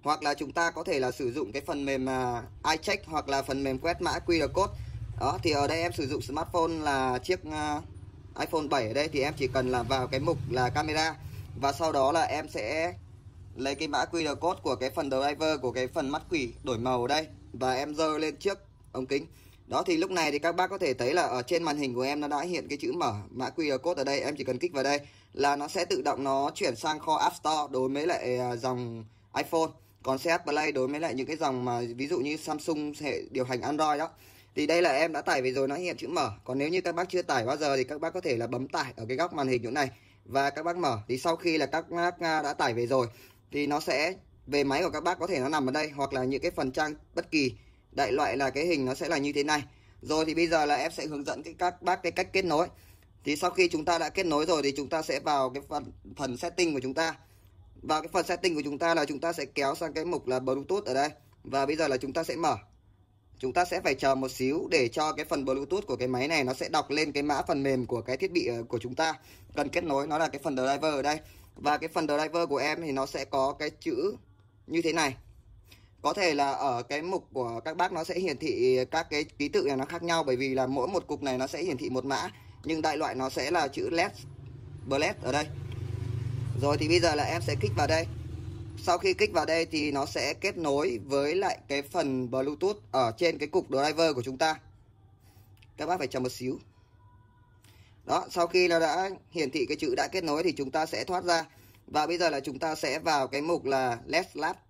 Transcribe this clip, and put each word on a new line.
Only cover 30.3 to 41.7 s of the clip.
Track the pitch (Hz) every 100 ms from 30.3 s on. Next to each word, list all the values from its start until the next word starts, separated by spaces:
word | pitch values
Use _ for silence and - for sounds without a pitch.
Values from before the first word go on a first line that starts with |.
| 165
Play | 160 151 156
đối | 143 131
với | 147
lại | 165
những | 123 127
cái | 156
dòng | 151 127 123
mà | 120 120 120
ví | 143
dụ | 170
như | 139 156
Samsung | - 151 - 156 147 147
hệ | 147 107 -
điều | 131 123
hành | 123
Android | 123 147 156 147
đó. | 160 - - - - -
Thì | 147
đây | 170
là | 180
em | 135 165
đã | 151
tải | 165 151
về | 131
rồi, | 131 135
nó | 151
hiện | 180 135
chữ | 175
mở. | 175 127 104
Còn | - 131
nếu | 147
như | 180
các | 175 165
bác | 185
chưa | 180
tải | 175 135 117
bao | 147
giờ | 151 135
thì |
các | 127 147
bác | 165
có | 185
thể | 175 117
là | 117
bấm | 120 135
tải | 165 135 -
ở | 113
cái | 131
góc | -
màn | 160 131
hình | 127
chỗ | 113
này | 143 135 - - - -
và | 131 139
các | 143
bác | 165 175
mở. | 156 113 107
Thì | 127
sau | 175 165
khi | 170 160
là |
các | -